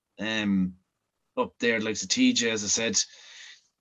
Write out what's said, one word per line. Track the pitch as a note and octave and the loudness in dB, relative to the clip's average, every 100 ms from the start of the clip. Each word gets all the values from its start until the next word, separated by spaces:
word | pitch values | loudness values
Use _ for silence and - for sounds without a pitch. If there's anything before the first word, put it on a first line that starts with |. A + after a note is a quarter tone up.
| _ _ | _ _
um, | G#2 A2 G#2 G2 F#2 F#2 _ _ _ _ _ - | -4 -2 2 2 2 -4 _ _ _ _ _ -4
up | B2 _ | -4 _
there, | A#2+ A2+ | 0 0
like | A2 G#2+ | -2 -4
the | F#2+ | -4
T | - B2+ | 2 4
J, | A#2 A#2 | 4 0
as | A2+ | -2
I | G#2 | -2
said, | - A#2 A2+ - - - - - - _ _ | -2 0 -2 -2 -8 -20 -20 -20 -20 _ _